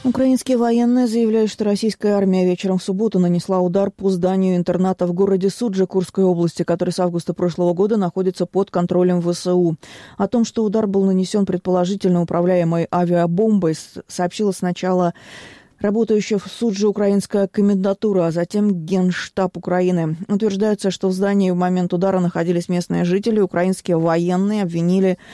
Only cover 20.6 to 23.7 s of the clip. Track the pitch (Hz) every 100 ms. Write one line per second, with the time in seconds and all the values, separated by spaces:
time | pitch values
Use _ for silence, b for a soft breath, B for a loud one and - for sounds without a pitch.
20.6 | 214 208 196 180 190 185 196 202 190 180
21.6 | 180 180 180 180 190 190 175 170 170 175
22.6 | 175 175 175 170 175 185 214 214 190 175
23.6 | 180